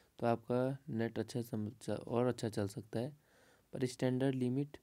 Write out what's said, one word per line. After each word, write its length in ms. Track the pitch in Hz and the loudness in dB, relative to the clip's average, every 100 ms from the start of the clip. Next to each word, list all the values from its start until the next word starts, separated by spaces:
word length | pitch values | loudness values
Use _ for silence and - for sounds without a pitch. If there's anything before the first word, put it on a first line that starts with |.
| _ _ | _ _
तो 80 | 120 | 2
आपका 500 | 117 - 123 131 139 - | 2 2 2 2 -2 -4
नेट 300 | 113 113 113 | -2 0 -2
अच्छा 220 | 110 123 | -4 -4
सम-, 300 | 117 110 107 - | -4 -4 -4 -6
च-, 80 | - | -4
और 380 | 104 - 120 123 | -4 0 2 2
अच्छा 220 | 120 117 | 2 -2
चल 180 | 110 101 | 0 -2
सकता 320 | - - 117 | -2 -6 -4
है। 180 | 127 147 _ _ - - _ | -4 -8 _ _ -20 -20 _
पर 120 | - 127 | -4 -4
स्टैंडर्ड 500 | - 131 127 135 131 | 2 2 4 2 2
लिमिट 420 | 123 131 143 - | 0 0 -2 -6